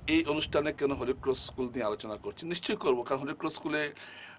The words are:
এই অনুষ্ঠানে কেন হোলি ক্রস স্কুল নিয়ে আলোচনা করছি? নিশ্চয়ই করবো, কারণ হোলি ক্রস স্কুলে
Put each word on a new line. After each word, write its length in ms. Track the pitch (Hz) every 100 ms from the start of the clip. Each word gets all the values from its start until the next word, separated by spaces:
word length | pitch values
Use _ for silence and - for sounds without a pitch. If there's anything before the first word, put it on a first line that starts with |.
| -
এই 180 | 160
অনুষ্ঠানে 480 | 147 151 - 151 151
কেন 200 | 147 143
হোলি 220 | 135 123 123
ক্রস 260 | 135 127 -
স্কুল 200 | - 123
নিয়ে 180 | 123
আলোচনা 320 | 107 107 110 104
করছি? 300 | 101 - 165
নিশ্চয়ই 300 | 175 - 214
করবো, 260 | 156 123
কারণ 180 | 120 135
হোলি 140 | 139 147
ক্রস 160 | 160
স্কুলে 380 | - 160 151 147 - - - -